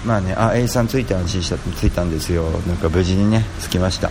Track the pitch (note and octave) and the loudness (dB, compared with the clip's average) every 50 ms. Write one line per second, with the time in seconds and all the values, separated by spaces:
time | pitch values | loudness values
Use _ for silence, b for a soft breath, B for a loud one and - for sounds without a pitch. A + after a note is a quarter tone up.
0 | - A#2 A2+ G2+ F#2 F2+ F#2 - A2+ A2+ G#2 A#2+ B2 A2+ - B2+ A#2 A2+ - C3+ | 0 0 0 0 0 0 0 0 2 2 2 2 0 2 2 0 0 2 0 -2
1 | A#2+ - G2 F#2 F2 E2+ - F#2 E2+ - F#2 - - F#2+ F2 - - G#2 - F2 | 0 0 0 0 0 -2 -2 -2 -2 -2 -4 -4 -4 -6 -4 0 0 2 2 2
2 | F2 F2 D#2+ D#2 D#2 - F2 E2 E2 D#2+ D#2+ E2+ E2 F2 F2 E2+ - D#2+ D#2 F#2 | -2 -2 -2 -4 -2 0 0 0 0 0 -2 -2 -2 -2 -2 0 0 0 2 2
3 | F#2 F2 F#2+ G2 G2+ G#2 A2 A2 A2 - - - - - - F2+ F2+ F#2 - - | 2 2 2 2 4 4 4 2 0 0 -6 -10 -6 -4 0 0 0 0 0 -2
4 | - F2 | -4 -4